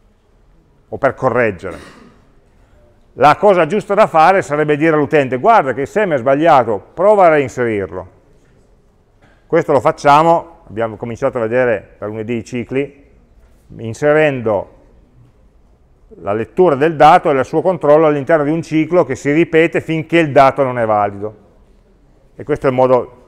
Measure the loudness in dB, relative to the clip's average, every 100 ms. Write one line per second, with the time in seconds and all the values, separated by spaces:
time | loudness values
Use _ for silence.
0 | _ _ _ _ _ _ _ _ -18 -4
1 | -4 -2 -4 -2 -2 -4 -12 -16 -20 -20
2 | -20 _ _ _ _ _ _ _ _ _
3 | _ 0 2 4 2 2 0 -2 -2 0
4 | 2 4 4 2 0 -4 -2 0 0 0
5 | 0 0 0 0 2 2 2 -4 -4 -4
6 | -2 -2 0 2 4 4 2 -4 -8 -2
7 | 2 4 4 2 -2 -4 -4 -4 -6 -10
8 | -16 _ _ _ _ _ _ _ _ _
9 | _ _ _ _ -4 -4 0 0 0 0
10 | 2 4 4 2 -2 -20 -14 -6 -6 -6
11 | -12 -6 -4 -4 -2 0 0 -2 -6 -14
12 | -12 -10 -8 -8 -8 -10 -6 -6 -6 -12
13 | _ _ _ _ _ _ _ -16 -12 -4
14 | 0 2 0 -2 -4 -4 -6 _ _ _
15 | _ _ _ _ _ _ _ _ _ _
16 | _ -12 -6 -6 -4 0 0 2 -2 4
17 | 6 6 2 -2 -2 -2 -2 -2 2 4
18 | 4 0 0 0 0 -4 -4 -4 0 0
19 | -2 -4 -2 -2 0 0 0 -2 -6 -8
20 | -2 0 2 2 2 2 -4 -2 -2 0
21 | -2 -6 -14 -14 _ _ _ _ _ _
22 | _ _ _ -14 -8 -4 -2 2 2 2
23 | -2 -16